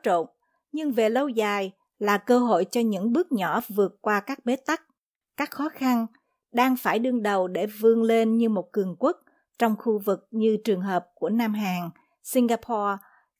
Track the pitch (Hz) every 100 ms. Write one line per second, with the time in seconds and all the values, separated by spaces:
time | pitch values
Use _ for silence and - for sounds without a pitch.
0 | 220 175 160 _ _ _ _ 302 302 233
1 | 220 233 294 220 208 202 190 - _ -
2 | 208 202 202 247 240 180 185 240 226 190
3 | 214 247 370 226 170 180 - 202 196 -
4 | 220 208 202 269 233 262 - 320 _ _
5 | _ _ _ - 285 - 302 - 262 240
6 | 226 _ _ _ _ 240 262 254 190 196
7 | 247 247 208 196 185 180 208 214 226 226
8 | 226 226 226 226 233 208 175 - 185 170
9 | 269 359 _ _ _ - 233 214 233 208
10 | 202 190 - 220 220 214 220 185 196 180
11 | - - 175 226 226 214 202 180 170 -
12 | _ _ - 254 240 226 233 220 202 196
13 | - _ _ _